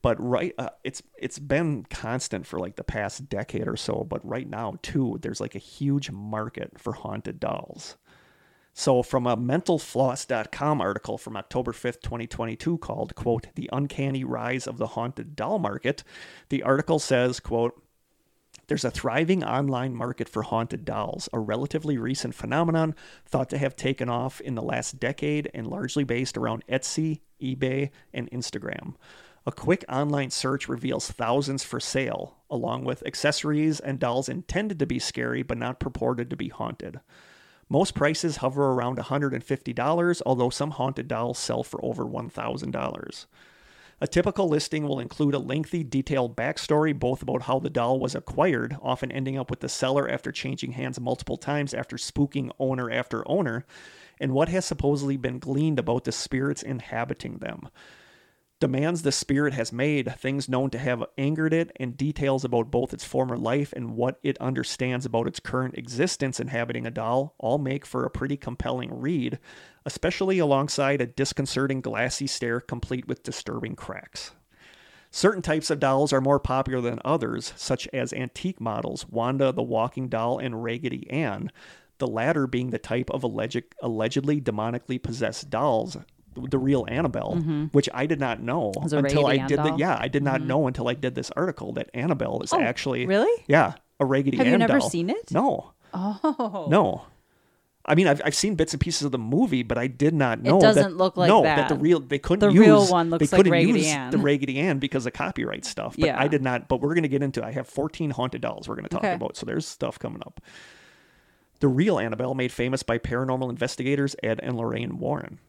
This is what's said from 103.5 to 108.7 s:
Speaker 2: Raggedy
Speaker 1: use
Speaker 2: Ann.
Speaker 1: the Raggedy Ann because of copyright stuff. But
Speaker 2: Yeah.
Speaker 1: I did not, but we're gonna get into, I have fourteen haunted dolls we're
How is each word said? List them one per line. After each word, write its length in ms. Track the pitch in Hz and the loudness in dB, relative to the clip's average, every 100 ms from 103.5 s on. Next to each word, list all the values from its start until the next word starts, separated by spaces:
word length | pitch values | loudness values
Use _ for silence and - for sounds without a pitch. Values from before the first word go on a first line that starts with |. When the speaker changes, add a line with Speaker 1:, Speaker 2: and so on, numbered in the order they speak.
Speaker 2:
Raggedy 260 | 170 170 247 | 8 6 6
Speaker 1:
use 80 | 156 | 4
Speaker 2:
Ann. 220 | 147 127 | 0 0
Speaker 1:
the 80 | - | 2
Raggedy 420 | 143 143 139 131 | 4 4 2 0
Ann 200 | 180 139 | 2 2
because 260 | 135 139 120 | 2 0 -2
of 80 | |
copyright 500 | - 180 - 117 104 | -2 -4 -2 -4 -4
stuff. 320 | - - 120 - | -6 -6 -6 2
But 80 | 156 | 2
Speaker 2:
Yeah. 140 | 127 | 4
Speaker 1:
I 60 | 147 | 4
did 140 | 147 | 4
not, 260 | 131 123 - | 2 0 0
but 140 | 127 | 0
we're 140 | 143 170 | 4 2
gonna 120 | 151 | 2
get 160 | 135 | 2
into, 220 | 139 127 113 | 0 -2 -4
I 60 | |
have 140 | 131 131 | -6 -4
fourteen 440 | - 151 - 156 | -4 -4 -2 -4
haunted 320 | 123 127 123 | -2 -4 -2
dolls 260 | 120 - | -4 -6
we're 80 | - | -8